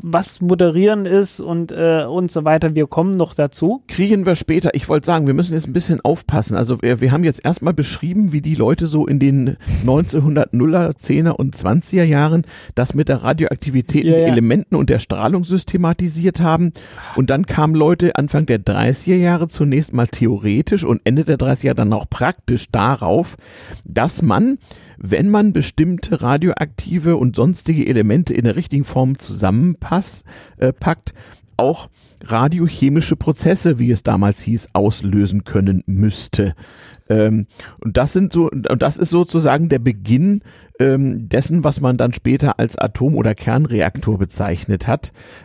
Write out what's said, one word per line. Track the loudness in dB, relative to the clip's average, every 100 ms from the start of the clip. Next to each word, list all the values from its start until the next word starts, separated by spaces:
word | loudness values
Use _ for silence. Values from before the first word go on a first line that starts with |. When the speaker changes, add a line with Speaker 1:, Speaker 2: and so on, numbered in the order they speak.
Speaker 1:
was | -2 -2 -2 -4
moderieren | 0 2 2 4 2 2 0
ist | 0 0 -4
und, | -6 -6 -6
äh, | -2 0 0
und | 0 -2 -2
so | -2
weiter, | 2 2 2 0
wir | -2
kommen | 0 0
noch | 0 -2
dazu. | -2 -4 0 -2 -2 -6
Speaker 2:
Kriegen | -2 2 2 2
wir | 0
später. | 0 0 0 -2
Ich | -2
wollte | -2 0
sagen, | 0 2
wir | 0
müssen | 0
jetzt | -4 -4
ein |
bisschen | -4 0 0
aufpassen. | 0 -2 -2 -2 0 -2
Also | -2 0
wir, | 0 2
wir | 2
haben | 2
jetzt | 0 0 -2
erstmal | -2 -2
beschrieben, | -2 -4 -6 -4 0 0
wie | 0
die | -2 0
Leute | 0 0 0
so | -2 0
in | 2
den | 2 2 0 -4 -4 -2 2
neunzehnhundertnuller, | 2 2 0 0 2 0 0 2 2 0 -4
zehner | -2 0 2 0
und | -4 -4
zwanziger | 0 0 0 0
Jahren | 2 2 2 2 -2 -8 -8 -4
das | -2
mit | 0 0
der | 0
Radioaktivität, | 0 0 -2 -2 -2 -2 0 0
Speaker 1:
Ja, | 4 4
Speaker 2:
mit | 4
Speaker 1:
ja. |
Speaker 2:
Elementen | 4 4 2 0 0
und | 2
der | 0
Strahlung | -2 -2 0 0 0
systematisiert | -2 -2 0 0 0 -2 -2 -2 0
haben. | 2 2 0 -2 -14 -20 -8 -2
Und | 0
dann | 2 0
kamen | 0 2 4
Leute | 2 4 2 0
Anfang | 0 0 0
der | 0
dreißiger | 0 0 0 0 0 2
Jahre | 2 2 -2
zunächst | -2 0 0 0
mal | 0 0
theoretisch | 0 0 0 0 0 0 0
und | 0 0
Ende | 0 0
der | 0 0
dreißiger | 0 0 0 0
dann | 0
auch | 0 -4
praktisch | -4 -4 -4 -2 -4 -2
darauf, | -2 0 0 0 0 -2 -8 -20 -20 -20 -20 -8
dass | -2 -2 0
man, | 0 2 2 -2 -8 -20 -20 -14
wenn | -2 0 2
man | 4 2
bestimmte | 2 -2 0 0 -2 -4 -2
radioaktive | 0 0 0 -2 -4 -8 -6 -2 0 2
und | 0 2
sonstige | 0 0 -2 0 0
Elemente | 2 2 2 0
in | -2 -2
der | -2
richtigen | -2 -4 -2
Form | 0 0 -2
zusammenpass-, | -8 -4 0 2 0 -2 -4 -4 -4 -10 -20 -20 -18 -4
äh, | -2
packt, | -2 -2 -4 -6 -18 -20 -20 _ -2
auch | -2 -2 -8 _ _ _
radiochemische | -4 0 2 2 0 0 0 2 0 -2
Prozesse, | -2 0 0 2 2 2
wie | 0
es | 0
damals | 0 2 2 0
hieß, | -2 -4 -2
auslösen | 0 0 0 -2 0 0 -2
können | -2 0 2 0 0
müsste. | 0 0 -2 -6 -2 -2 -2 -12 -20 -20 -12 -2
Ähm, | 2 2 0 -2 -10 -20 -10
und | -4 0
das | 0
sind | 0 0
so, | 2 0
und | 0 -2 0
das | 0 -2
ist | 0
sozusagen | 0 2 2 2 2 2
der | 0
Beginn, | 0 -2 0 2 2 0 -4 -20 -12 -2
ähm, | 2 2 0 -4 -2
dessen, | -2 0 0
was | 0 0
man | 0 0
dann | 0
später | -2 0 0 0 0
als | -4 -2
Atom- | -4 -2 -2 0
oder | 0
Kernreaktor | -2 -2 0 0 0 -2 -2 -4 -2
bezeichnet | -2 -4 -4 -4 -4 -4 -2
hat. | -4 -6 -18 -20 -20